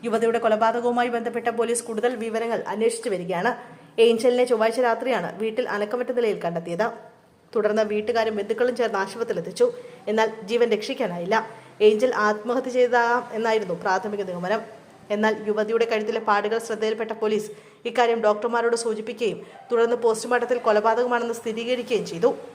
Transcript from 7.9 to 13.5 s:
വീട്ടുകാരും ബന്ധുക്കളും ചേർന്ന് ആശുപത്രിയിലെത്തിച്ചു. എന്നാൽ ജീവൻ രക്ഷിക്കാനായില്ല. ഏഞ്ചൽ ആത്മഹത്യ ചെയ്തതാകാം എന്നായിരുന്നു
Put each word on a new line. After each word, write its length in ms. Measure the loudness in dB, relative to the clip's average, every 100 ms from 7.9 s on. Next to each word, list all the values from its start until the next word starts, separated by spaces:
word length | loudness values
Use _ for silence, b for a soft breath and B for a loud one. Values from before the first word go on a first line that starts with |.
വീട്ടുകാരും 420 | 0 0 0 0 -2
ബന്ധുക്കളും 340 | -4 0 0 2
ചേർന്ന് 200 | 0 0
ആശുപത്രിയിലെത്തിച്ചു. 640 | -4 -4 -6 -4 -6 2 2 2 B B -2
എന്നാൽ 160 | 0 0 -2 -4
ജീവൻ 180 | 0 2
രക്ഷിക്കാനായില്ല. 600 | 2 -2 -4 -4 -4 0 -2 -2 B B B 4
ഏഞ്ചൽ 260 | 6 2 2 2
ആത്മഹത്യ 460 | 0 -2 -2 0 2
ചെയ്തതാകാം 480 | 4 4 4 2 -2 -4
എന്നായിരുന്നു 380 | 0